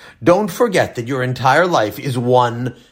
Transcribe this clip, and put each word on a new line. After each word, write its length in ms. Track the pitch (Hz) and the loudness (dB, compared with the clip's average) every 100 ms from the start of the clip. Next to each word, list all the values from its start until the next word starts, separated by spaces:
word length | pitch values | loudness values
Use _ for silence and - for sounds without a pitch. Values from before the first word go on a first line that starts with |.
| - - | -20 -4
Don't 280 | 117 180 214 | 2 2 0
forget 440 | - 240 175 110 | -2 0 0 -2
that 140 | - 117 | -4 -6
your 140 | 135 | -4
entire 440 | 127 127 131 143 180 | -4 0 2 4 2
life 320 | 151 107 123 | 2 0 -4
is 180 | 143 123 | -6 -4
one 600 | 120 123 120 117 123 - _ | 2 2 2 -2 -8 -10 _